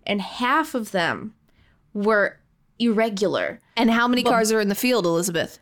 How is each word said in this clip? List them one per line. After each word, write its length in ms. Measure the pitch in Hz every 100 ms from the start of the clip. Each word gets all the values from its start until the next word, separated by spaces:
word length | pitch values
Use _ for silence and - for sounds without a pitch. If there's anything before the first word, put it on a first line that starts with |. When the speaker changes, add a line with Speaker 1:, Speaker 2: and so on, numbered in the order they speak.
| -
Speaker 1:
and 160 | 208
half 540 | 185 - 247 294 311 254
of 160 | 214
them 420 | 190 165 107 214 - _ _ _ _ _ 208
were 420 | 202 214 196 - _ _ _ _
irregular. 840 | 233 214 226 196 196 131 90 - _ -
Speaker 2:
And 140 | 226
how 180 | 233 240
many 140 | 247
Speaker 1:
But 80 | 240
Speaker 2:
cars 220 | 240 220
are 100 | 220
in 80 | 202
the 60 | 196
field, 320 | 254 247 175
Elizabeth? 500 | 165 180 165 - -